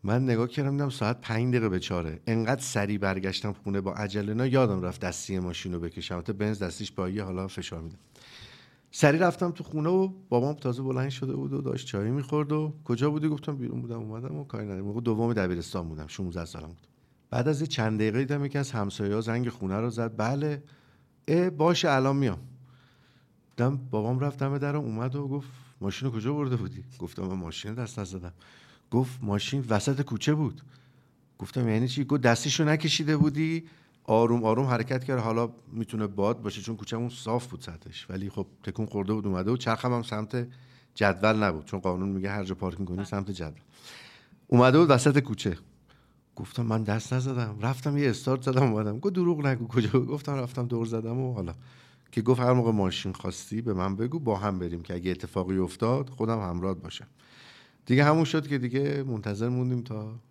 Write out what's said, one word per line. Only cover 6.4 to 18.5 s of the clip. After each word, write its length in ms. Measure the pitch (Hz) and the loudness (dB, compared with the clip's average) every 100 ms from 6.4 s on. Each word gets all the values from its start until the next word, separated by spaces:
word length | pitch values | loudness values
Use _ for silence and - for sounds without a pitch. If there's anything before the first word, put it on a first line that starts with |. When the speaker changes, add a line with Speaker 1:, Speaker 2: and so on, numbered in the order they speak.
| 104 107 | -2 -2
Speaker 1:
دستیش 320 | 92 - 104 | -4 -6 -8
پاییه، 320 | - 92 101 | -4 -4 -4
حالا 240 | 95 92 98 | -4 -6 -6
فشار 340 | - 87 82 | -8 -10 -10
می‌دم. 160 | 80 - _ - - - - - - _ _ | -12 -14 _ -20 -20 -20 -20 -20 -20 _ _
سریع 300 | - 147 156 | 4 6 6
رفتم 300 | 180 170 175 | 4 2 -2
تو 120 | 165 | -2
خونه 260 | 165 156 156 | -6 -2 2
و 180 | 185 190 190 - | 2 2 -4 0
بابام 260 | 120 135 147 | 2 2 -2
تازه 260 | 131 120 | -4 -2
بلند 280 | 131 131 135 | -2 -2 -2
شده 260 | 127 131 139 | -4 -4 -4
بود 180 | 135 | -4
و 80 | 139 | -4
داشت 260 | 131 127 127 | -4 -4 -4
چایی 240 | 104 104 | -2 0
می‌خورد 400 | 139 127 151 147 | -2 0 -2 0
و 220 | 151 151 151 | 0 -2 -6
«کجا 260 | - 120 143 | -4 0 2
بودی؟» 180 | 151 156 | 2 0
گفتم 300 | 147 - 139 | -2 -4 -6
«بیرون 240 | 120 120 | -4 -6
بودم، 180 | 120 117 | -6 -8
اومدم» 360 | 110 110 131 151 | -8 -8 -8 -8
و 80 | |
کاری 220 | 139 110 104 | -8 -8 -6
ندارم. 200 | 95 101 | -6 -4
موقع 160 | 107 | -2
دوم 320 | 120 107 117 | 0 2 2
دبیرستان 560 | 110 92 87 80 95 85 | 2 0 -2 -4 -6 -6
بودم، 180 | 78 76 | -8 -10
شونزده 380 | - 92 85 82 | -8 -6 -6 -8
سالم 220 | - 76 | -10 -14
بود. 200 | 85 _ _ _ _ _ | -16 _ _ _ _ _
بعد 180 | 123 127 | -2 0
از 140 | 147 | 0
یه 60 | 156 | -2
چند 320 | - 110 107 | 0 0 2
دقیقه 200 | 110 110 | 2 2
دیدم 260 | 135 143 | 0 -2
یکی 120 | 143 | -2